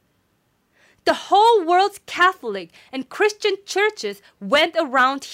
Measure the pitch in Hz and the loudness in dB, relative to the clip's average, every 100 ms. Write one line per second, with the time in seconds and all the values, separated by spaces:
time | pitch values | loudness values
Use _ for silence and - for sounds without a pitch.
0 | _ _ _ _ _ _ _ _ _ _ | _ _ _ _ _ _ _ _ _ _
1 | 339 277 - 392 453 440 320 359 403 - | -4 -2 2 4 6 4 2 2 0 -4
2 | - - 359 370 233 190 170 _ - 262 | -8 0 0 0 -10 -10 -12 _ -14 -14
3 | 254 - 415 415 415 392 - 381 427 427 | -10 -2 -2 0 -4 -4 -6 -2 -2 -4
4 | 202 202 _ - 196 285 330 330 294 262 | -12 -12 _ -12 -2 0 0 -2 -2 2
5 | 262 277 - | 0 -2 -10